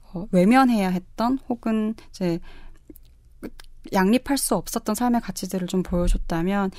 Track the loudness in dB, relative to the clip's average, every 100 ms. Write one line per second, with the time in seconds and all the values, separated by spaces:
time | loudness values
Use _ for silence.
0 | -14 -12 0 4 6 6 6 4 0 -2
1 | -4 -4 -2 -2 -4 -6 -2 -2 -2 -6
2 | -12 -4 -2 -2 -6 -16 -18 -20 -20 -20
3 | -20 -20 _ -18 -16 -16 -20 -20 -4 0
4 | 4 2 0 -2 0 -2 -2 -6 -4 0
5 | 0 0 -2 -6 -6 -4 -2 -2 0 0
6 | 2 2 0 -2 0 0 -2